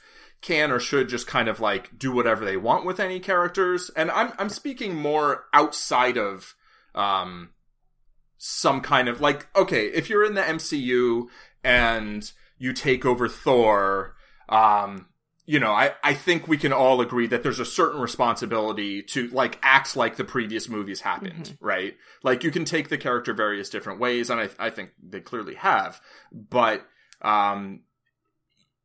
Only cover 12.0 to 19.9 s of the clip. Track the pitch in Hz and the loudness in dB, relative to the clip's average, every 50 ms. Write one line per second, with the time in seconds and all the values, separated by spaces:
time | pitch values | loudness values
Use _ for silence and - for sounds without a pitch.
12 | 107 104 104 107 104 - - _ - _ _ _ 127 127 127 - - 147 131 127 | -4 -6 -8 -8 -10 -12 -14 _ -20 _ _ _ -8 -6 -6 -4 0 0 0 2
13 | - 131 127 113 120 113 - - - 151 131 123 117 107 104 101 98 98 98 98 | 2 2 2 2 0 -2 -4 -2 0 4 4 6 6 6 6 6 4 2 0 -2
14 | 95 95 - - _ _ _ _ _ - 107 110 110 107 104 104 101 98 98 95 | -4 -6 -12 -20 _ _ _ _ _ 2 4 6 6 6 6 4 2 -2 -6 -12
15 | 92 - _ _ _ _ _ _ _ - 147 147 123 110 104 104 131 143 - - | -16 -18 _ _ _ _ _ _ _ -2 0 2 2 2 4 4 4 2 2 0
16 | - 147 143 143 - 180 175 165 - 165 160 147 - 143 135 123 131 131 131 127 | 0 0 0 0 0 0 0 0 0 -2 -2 0 0 0 2 4 6 6 6 4
17 | 120 120 123 123 120 117 123 117 120 139 117 104 120 - - - 175 143 139 151 | 2 0 0 -2 0 0 0 -2 0 -2 -4 -4 -6 -4 0 2 2 2 0 -2
18 | 123 117 - - 127 120 135 - 123 104 117 113 107 110 107 107 101 101 98 101 | -6 -6 -2 0 0 2 2 0 -4 -2 -2 0 0 0 -2 -4 -4 -6 -6 -8
19 | 98 - - 135 123 120 123 131 127 120 120 - - 139 131 139 - - | -8 -6 -4 -4 -4 -2 0 0 0 0 -2 0 4 6 6 6 4 2